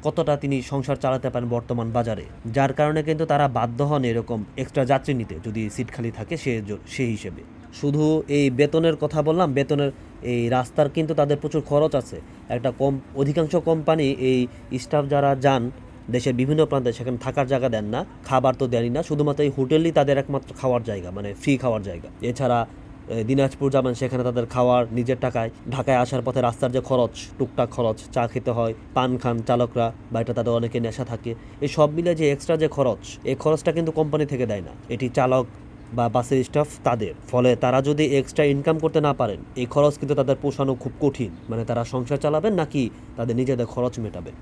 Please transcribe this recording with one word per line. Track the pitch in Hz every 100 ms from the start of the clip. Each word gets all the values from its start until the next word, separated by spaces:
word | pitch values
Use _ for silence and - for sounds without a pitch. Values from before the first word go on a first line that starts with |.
| 151
কতটা | 147 156 143
তিনি | 143 135 123
সংসার | 139 127 139
চালাতে | 139 131 131
পারেন | 123 120 120
বর্তমান | 117 120 113 117
বাজারে? | 117 107 - - 120 113
যার | 135 135
কারণে | 151 156 147
কিন্তু | 156 160
তারা | 147 143 120
বাধ্য | 117 117 143
হন | 147 127
এরকম | 113 113 117 98 -
এক্সট্রা | 131 - 127
যাত্রী | 135 - 135
নিতে, | 101 82 98
যদি | 107 107 -
সিট | 117 -
খালি | 117 110
থাকে | 107 165
সে | - 117 101
জ-, | 104 - -
সেই | 127 107
হিসেবে। | 98 82 - - - -
শুধু | 143 147 151 156 151 143
এই | 139 123
বেতনের | 147 160 165 156
কথা | 151 156 147
বললাম, | 160 175 135
বেতনের, | 139 147 143 - - - 120
এই | 120 117 127
রাস্তার | 123 - 147 151
কিন্তু | 156 156
তাদের | 143 143
প্রচুর | 151 156 143
খরচ | 143 156 143
আছে। | 113 82 - - - 120
একটা | 127 120
কম, | 135 139 131 135
অধিকাংশ | 139 151 156 175 165
কোম্পানি | 160 151 165 139 139 131
এই | 127 123 - - 127
স্টাফ | - 151 139
যারা | 143 139 139 139
যান | 135 117 - - - -
দেশের | 123 131 123
বিভিন্ন | 131 156 151
প্রান্তে, | 139 123 113
সেখানে | 123 120 131
থাকার | 127 127
জায়গা | 135 127 113
দেন | 104
না, | 120 185 - -
খাবার | 131 127 127
তো | 131
দেনই | 120 120 127
না, | 175
শুধুমাত্র | 147 147 143 147
এই | 135
হোটেলই | 131 156 165 160
তাদের | 143 139
একমাত্র | 135 143 - -
খাওয়ার | 131 120 113
জায়গা, | 101 90 92
মানে | 101 101
ফ্রি | - 135
খাওয়ার | 131 110 98
জায়গা। | 85 - - 120
এছাড়া, | 123 131 120 113
এ, | - - - - 113 110
দিনাজপুর | 135 135 - 139 135
যাবেন, | 127 120
সেখানে | 127 123 123
তাদের | 120 117 127
খাওয়ার | 123 123 117 117
নিজের | 120 127 127
টাকায়। | 123 113 - - 123
ঢাকায় | 127 127
আসার | 123 131 120
পথে | 127
রাস্তার | 120 117 131 127
যে | 123
খরচ, | 131 117 - - -
টুকটাক | 127 - 120 -
খরচ, | 117 110 - -
চা | 120
খেতে | 127 117 117
হয়, | 113 113 - -
পান | 127 127
খান | 123 117 113
চালকরা, | 120 120 120 113 110 -
বা | 117
এটা | 113 123
তাদের | 117 117
অনেকে | 117 120 117
নেশা | 110 127
থাকে, | 113 117 113 - - 143
এই | -
সব | 151 151
মিলে | 170 165
যে | 156
এক্সট্রা | 143 - 160
যে | 156 -
খরচ, | 127 101 - - -
এই | 131
খরচটা | 156 156 - 160
কিন্তু | 165 156
কোম্পানি | 156 151 143
থেকে | 135 120
দেয় | 104 80
না, | - -
এটি | - 127 120
চালক | 131 127 120 - - - - 117
বা | 120 117
বাসের | 120 135 123
স্টাফ | 147 - - -
তাদের। | 120 101 76 -
ফলে | 123 127 117
তারা | 127 127 135
যদি | 147 151 139
এক্সট্রা | 131 - 147
ইনকাম | 139 143 160
করতে | 156 160 151
না | 135
পারেন, | 120 90 - -
এই | 123
খরচ | 147 147 143
কিন্তু | 143 147
তাদের | 131 131
পোষানো | 143 139 135 127
খুব | 127 120
কঠিন। | 147 135 110 82 -
মানে | 113 113
তারা | 117 117
সংসার | 127 120 139
চালাবেন | 147 151 190 202
নাকি | 151 147 117 - - -
তাদের | 120 120
নিজেদের | 131 127 117
খরচ | - 123 120
মেটাবেন? | 107 90 87 -